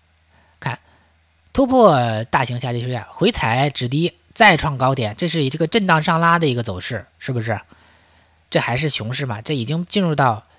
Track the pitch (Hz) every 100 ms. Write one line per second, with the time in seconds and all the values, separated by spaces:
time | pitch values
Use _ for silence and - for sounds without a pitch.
0 | _ _ _ _ _ - 135 117 _ _
1 | _ _ _ _ _ - 254 262 208 135
2 | 120 110 117 151 120 123 123 120 123 123
3 | - - 202 - 117 123 147 - 123 143
4 | 170 - _ - 214 160 151 131 131 135
5 | 104 107 175 160 131 156 160 233 185 160
6 | 156 165 170 170 156 120 110 101 - 139
7 | - _ - 123 110 101 - - _ _
8 | _ _ _ _ - 156 - 131 151 -
9 | 110 131 131 107 - 143 117 165 175 202
10 | 175 147 131 107 -